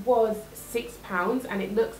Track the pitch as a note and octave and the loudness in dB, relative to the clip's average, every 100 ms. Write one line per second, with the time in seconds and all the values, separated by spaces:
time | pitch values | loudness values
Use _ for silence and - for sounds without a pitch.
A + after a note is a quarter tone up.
0 | A#3+ A#3+ A3 G#3+ - - - A#3 - - | 2 4 4 0 -8 -16 -6 -6 -6 -12
1 | - F#3 G3 B3+ - G3+ F#3+ G#3 A3 | -4 0 2 0 0 -4 0 2 2